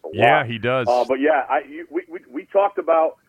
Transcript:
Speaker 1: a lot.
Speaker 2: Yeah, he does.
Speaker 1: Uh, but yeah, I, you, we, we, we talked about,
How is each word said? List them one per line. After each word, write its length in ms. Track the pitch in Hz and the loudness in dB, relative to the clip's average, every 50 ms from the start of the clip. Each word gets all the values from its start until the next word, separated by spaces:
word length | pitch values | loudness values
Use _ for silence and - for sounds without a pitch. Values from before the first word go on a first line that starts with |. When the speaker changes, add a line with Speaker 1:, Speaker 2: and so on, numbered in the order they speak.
| - | -16
Speaker 1:
a 40 | 80 | -10
lot. 80 | 80 | -2
Speaker 2:
Yeah, 300 | - 117 117 120 156 135 | 2 4 4 4 4 0
he 120 | 113 117 110 | -2 -6 -4
does. 300 | 101 120 127 131 120 117 | -2 0 0 0 2 2
Speaker 1:
Uh, 180 | 123 123 117 117 | 2 2 2 0
but 120 | 131 131 | 0 0
yeah, 260 | 139 151 156 139 123 - | 2 2 2 2 0 0
I, 120 | 131 151 | -2 -4
you, 260 | 147 139 147 165 170 - | -4 -6 -14 -16 -14 -10
we, 140 | 143 180 180 165 | -8 -10 -8 -10
we, 100 | 160 190 - - | -14 -18 -16 -14
we 160 | 123 147 185 | -14 -14 -8
talked 320 | - - 196 202 202 - 190 | -2 0 2 2 0 0 -4
about, 400 | 165 160 165 160 160 160 - _ _ | -2 0 2 2 2 0 -2 _ _